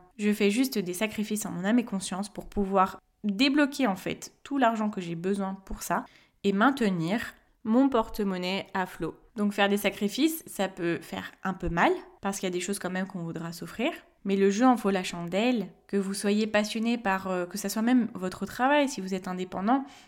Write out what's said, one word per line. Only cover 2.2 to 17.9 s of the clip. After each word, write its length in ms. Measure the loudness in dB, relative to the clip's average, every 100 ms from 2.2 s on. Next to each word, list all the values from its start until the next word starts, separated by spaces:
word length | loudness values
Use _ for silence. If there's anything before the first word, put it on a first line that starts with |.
| -8
pour 160 | -10 -6
pouvoir 520 | -2 2 4 2 0 _ _
débloquer 640 | -2 2 4 4 2 2 0
en 80 | 0
fait 380 | -4 -8 -10 _
tout 140 | -6 2
l'argent 320 | 2 2 -2
que 120 | -4
j'ai 140 | -6 -4
besoin 420 | -2 -2 -4 -6 -10
pour 160 | -10
ça 240 | -4 -4 -4 -14 _ _
et 100 | 0
maintenir 800 | 4 4 4 2 2 0 -2 -4 -14 _ _
mon 260 | 2 4 4
porte-monnaie 800 | 4 0 -2 -2 -2 -2 -4 -4
à 120 | -4 -4
flot. 300 | -4 -8 -8 _ -2
Donc 180 | 0
faire 160 | 2 4
des 80 | 4
sacrifices, 640 | 0 0 -2 2 0 0 -6
ça 220 | -4 -4
peut 320 | -2 -2 -2
faire 300 | -4 -10 -10 -8
un 100 | -6
peu 160 | -4 -2
mal, 220 | 2 2 2 -4 -8
parce 180 | -6 -4
qu'il 80 | -4
y 40 |
a 20 |
des 80 | -4
choses 180 | -4 -4
quand 100 | -4
même 180 | -4 -4
qu'on 160 | -6
voudra 280 | -8 -6 -8
s'offrir. 400 | -10 -10 -4 -4 -4 -12 _ -2
Mais 80 | 4
le 140 | 4
jeu 160 | 6 6
en 100 | 6
vaut 140 | 2
la 140 | 0
chandelle, 640 | -2 -8 -4 0 2 2 -2 -10 _
que 80 | -2
vous 180 | -2
soyez 340 | -2 0 0 2
passionné 500 | 0 0 -2 -2 0
par, 300 | 0 -2 -2
euh, 180 | -2 -4
que 120 | -4
ça 120 | -4
soit 120 | 0
même 280 | 4